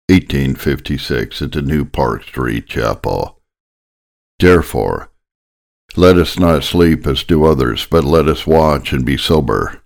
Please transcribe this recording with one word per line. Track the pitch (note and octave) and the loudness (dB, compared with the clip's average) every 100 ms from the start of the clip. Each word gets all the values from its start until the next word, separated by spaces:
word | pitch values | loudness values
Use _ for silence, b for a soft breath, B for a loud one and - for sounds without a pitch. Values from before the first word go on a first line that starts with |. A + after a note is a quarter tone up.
| - | 2
eighteen | F#2+ - C#2 C2+ | 2 2 -4 -2
fifty-six, | C2 - C2 - C#2 - B1 G#1 - | -4 -4 -4 -4 -8 -4 -6 -6 -8
at | C#2+ | -6
the | D2+ | -6
New | C#2 D2+ | -2 -2
Park | C2+ - B1+ G#1 | -4 -2 -2 -4
Street | - C2 B1 A1+ - | -10 -8 -6 -6 -8
Chapel. | A#1 A1+ - - G1+ - _ _ _ _ _ _ _ _ _ _ - | -8 -6 -6 -6 -6 -6 _ _ _ _ _ _ _ _ _ _ 0
"Therefore, | F2+ F2 - B1 G1+ G1+ - _ _ _ _ _ _ _ _ - | 4 4 2 -4 -4 -6 -10 _ _ _ _ _ _ _ _ 2
let | F2+ F2+ | 4 6
us | D#2+ - | 2 0
not | F2 D#2 | 2 2
sleep | - F2 E2+ D2 D2 | 0 2 4 2 0
as | C2 | -4
do | - E2 | 0 2
others, | D#2 D2 B1 A1 - | 4 2 0 -4 -2
but | E2 | 0
let | C#2 E2 D2 | 2 2 2
us | D2 - | -2 2
watch | D#2+ D#2 C#2+ - | 2 2 0 -2
and | C2+ | -4
be | B1+ C2 | -2 -4
sober." | - D#2+ A#1+ G1+ G1+ - | 0 0 0 -2 -4 -10